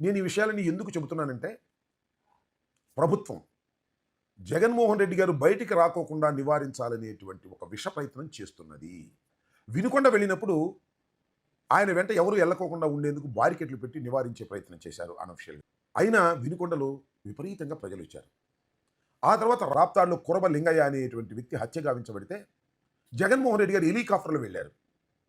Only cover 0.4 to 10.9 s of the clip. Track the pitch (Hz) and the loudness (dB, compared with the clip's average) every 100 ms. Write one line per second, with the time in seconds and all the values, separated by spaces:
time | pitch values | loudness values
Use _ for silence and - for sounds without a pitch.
0.4 | 220 208 170 185 196 170 139 160 143 123 | 0 0 -2 -2 -4 -8 -6 -4 -4 -6
1.4 | 180 240 _ _ _ _ _ _ _ _ | -10 -12 _ _ _ _ _ _ _ _
2.4 | _ _ _ _ _ - 156 202 - 90 | _ _ _ _ _ 0 2 2 -4 -14
3.4 | _ _ _ _ _ _ _ _ _ - | _ _ _ _ _ _ _ _ _ -16
4.4 | 90 156 226 240 226 214 190 180 185 147 | -2 2 2 4 4 4 2 2 2 4
5.4 | 156 208 240 180 170 170 151 156 151 139 | 4 4 2 4 4 2 -4 0 0 2
6.4 | 139 151 139 127 120 113 110 107 95 95 | 0 0 0 -6 -6 -6 -8 -14 -16 -18
7.4 | 95 - 85 107 185 156 143 127 156 - | -18 -18 -14 -10 -8 -8 -10 -10 -14 -14
8.4 | 95 - 80 73 85 90 73 _ _ _ | -16 -18 -20 -18 -18 -18 -20 _ _ _
9.4 | _ _ - 127 240 277 269 214 202 190 | _ _ -6 -2 0 4 6 6 4 0
10.4 | 196 156 170 - _ | 0 0 0 -6 _